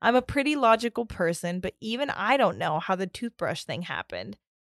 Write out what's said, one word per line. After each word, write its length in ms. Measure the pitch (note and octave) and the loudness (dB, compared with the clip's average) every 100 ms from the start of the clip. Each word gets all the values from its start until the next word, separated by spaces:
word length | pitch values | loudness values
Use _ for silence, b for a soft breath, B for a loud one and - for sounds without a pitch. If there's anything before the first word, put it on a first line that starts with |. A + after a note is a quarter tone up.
I'm 140 | A3 B3 | 2 2
a 60 | |
pretty 320 | B3 C#4+ C#4 D4 | 2 2 2 4
logical 500 | A#3 A3+ A#3 A#3 A3+ | 4 4 2 -4 -6
person, 540 | - E3+ E3+ E3+ F3+ | -2 0 0 -4 -4
but 160 | F#3 - | -6 -8
even 300 | A3 A#3 C#4+ | -6 -4 -4
I 280 | - G3+ C#4 | -2 2 4
don't 200 | G#3 F#3 | 4 2
know 220 | E3 D#3 | -2 -2
how 160 | - F#3 | -2 -2
the 100 | F#3+ | -4
toothbrush 560 | - A#3 - C#3+ - | -6 -10 -4 -4 -4
thing 200 | - A#2+ | -6 -8
happened. 520 | F3+ E2+ - F2+ G3 G3+ _ _ _ | -6 -8 -8 -10 -10 -14 _ _ _